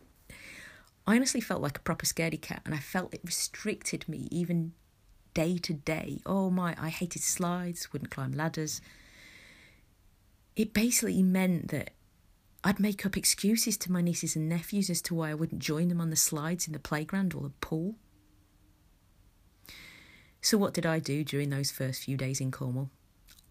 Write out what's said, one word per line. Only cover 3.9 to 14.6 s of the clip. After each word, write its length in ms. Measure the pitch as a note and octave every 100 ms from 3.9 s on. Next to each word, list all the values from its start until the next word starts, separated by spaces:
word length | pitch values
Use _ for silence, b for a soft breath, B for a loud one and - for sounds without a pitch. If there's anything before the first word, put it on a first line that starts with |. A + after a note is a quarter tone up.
| D#3 -
me 200 | D3+ -
even 440 | E3+ E3+ E3+ E3 - _ _ - - _
day 240 | - D#3+ F3+
to 160 | -
day. 480 | D3+ D3+ D#3+ - C#3 -
Oh 260 | G3 F#3+
my, 240 | F3+ F3 -
I 120 | D#3+
hated 340 | - F3 E3+
slides, 680 | - - F3 F3 F3 F3 -
wouldn't 200 | D3 D3+
climb 220 | - C3
ladders. 460 | C#3 D#3+ D#3+ D#3 - B B B B B B B B B B B _ - _ _ _ _ -
It 180 | A3
basically 500 | G3+ A#3 B3 G#3 F#3
meant 460 | F#3 F#3 F#3 E3+ -
that 220 | D3 - - _ _ _ _ _ -
I'd 160 | F#3+ G3
make 260 | G#3 G3+ G3
up 100 | G3
excuses 600 | - - G3 A3+ A#3 G3
to 140 | F3
my 100 | F3+
nieces 340 | F3 E3 D#3+ D#3+
and 140 | D#3
nephews 400 | E3+